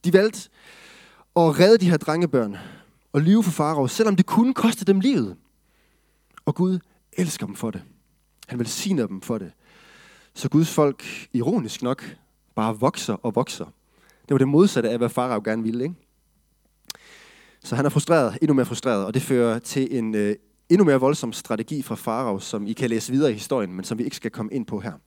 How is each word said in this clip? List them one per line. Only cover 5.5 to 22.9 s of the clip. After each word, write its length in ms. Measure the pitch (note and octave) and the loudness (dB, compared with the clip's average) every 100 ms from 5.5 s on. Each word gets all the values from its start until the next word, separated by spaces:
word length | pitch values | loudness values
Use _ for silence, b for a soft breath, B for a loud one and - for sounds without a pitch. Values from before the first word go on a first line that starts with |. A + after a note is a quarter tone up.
| _ _ _ _ _ _ _ _ - - | _ _ _ _ _ _ _ _ -8 -6
Og 100 | D3 | 0
Gud 240 | F#3 F#3 _ _ _ | 0 0 _ _ _
elsker 340 | - F3 - G#2 | -4 -4 -4 -10
dem 100 | G2+ | -8
for 160 | A2+ | -8
det. 120 | F#2+ - _ _ _ _ _ - | -8 -14 _ _ _ _ _ -12
Han 120 | B2 | -6
velsigner 480 | A#2 - G3+ F3 G#2+ | -6 -4 -2 0 -2
dem 140 | F#2+ | -6
for 160 | - A2+ | -6 -6
det. 140 | F2+ _ b b b b b b b | -6 _ b b b b b b b
Så 160 | - D3 | -8 0
Guds 200 | D#3 D#3+ | 2 2
folk, 340 | - D3 - - - - | 2 2 0 -12 -16 -6
ironisk 480 | B2 A#2+ G#3+ A2+ - | -2 0 -2 -4 -4
nok, 360 | B2 C3 - - _ _ _ - | -4 -4 -8 -20 _ _ _ -4
bare 240 | A2 A2 | -4 0
vokser 340 | B2+ - - | -2 -2 -6
og 220 | G2+ A#2+ G#2+ | -4 -2 -2
vokser. 300 | - - D#2+ _ _ b b b | -4 -8 -14 _ _ b b b
Det 100 | - | -2
var 60 | C3+ | 2
det 100 | C3+ | 4
modsatte 420 | D3 G3 C3 A2 | 6 4 4 -2
af, 80 | A#2 | 0
hvad 120 | A#2+ | -2
farao 320 | B2+ B2 A2 G#2+ | -2 -2 -2 -2
gerne 180 | A2+ | -2
ville, 200 | A2+ A#2+ | -2 -4
ikke? 120 | C#3+ F3 _ _ _ _ _ _ _ _ _ - b b b b b b | -6 -8 _ _ _ _ _ _ _ _ _ -20 b b b b b b
Så 120 | - A#2+ | -6 0
han 100 | C#3+ | 2
er 40 | |
frustreret, 480 | D3+ D3 E3 A#2+ G2+ | 2 2 2 2 0
endnu 120 | D#3 | 2
mere 120 | C3+ A#2 | 2 0
frustreret, 400 | A#2 C3 G#2+ F#2+ | -2 -2 -2 -2
og 80 | |
det 80 | B2+ | -4
fører 380 | - B2+ A#2 A2+ | 0 2 2 0
til 380 | - C#3 B2+ B2+ | -4 -4 -2 -4
en, 180 | A2 G#2+ | -4 -2
øh, 200 | G#2 G#2 _ _ _ | -2 -4 _ _ _
endnu 160 | F3+ F3+ | 4 6
mere 140 | C3+ | 4
voldsom 340 | C3 D3+ A#2 | 2 0 -6
strategi 480 | G#2 - A2 A2 D3+ | -10 -6 -6 -4 -8
fra 140 | A#2+ G#2+ | -8 -8
farao, 440 | - A2+ B2+ G2 | -4 -4 -4 -6
som 280 | - A2 G#2 | -6 -8 -8
I 60 | |
kan 160 | A2 | -4
læse 220 | B2 | -2